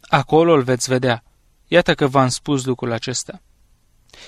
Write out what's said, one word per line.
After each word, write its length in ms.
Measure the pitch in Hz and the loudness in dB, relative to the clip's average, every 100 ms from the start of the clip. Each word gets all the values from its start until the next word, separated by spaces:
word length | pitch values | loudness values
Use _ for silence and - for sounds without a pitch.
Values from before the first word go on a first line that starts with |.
Acolo 520 | - 147 127 156 170 | -4 -2 2 2 4
Îl 100 | 156 | 4
veți 260 | 123 127 - | 2 -2 -2
vedea. 340 | 127 131 113 - _ _ _ _ | -2 0 -4 -8 _ _ _ _
Iată 280 | 170 180 | 2 2
că 120 | 151 143 | 0 0
v-am 220 | 135 131 | 2 0
spus 360 | - - 139 | -2 -4 -4
lucrul 280 | 131 123 120 | -4 -6 -6
acesta.” 480 | 113 - 123 - 196 _ _ _ _ _ _ _ - | -6 -8 -10 -12 -16 _ _ _ _ _ _ _ -20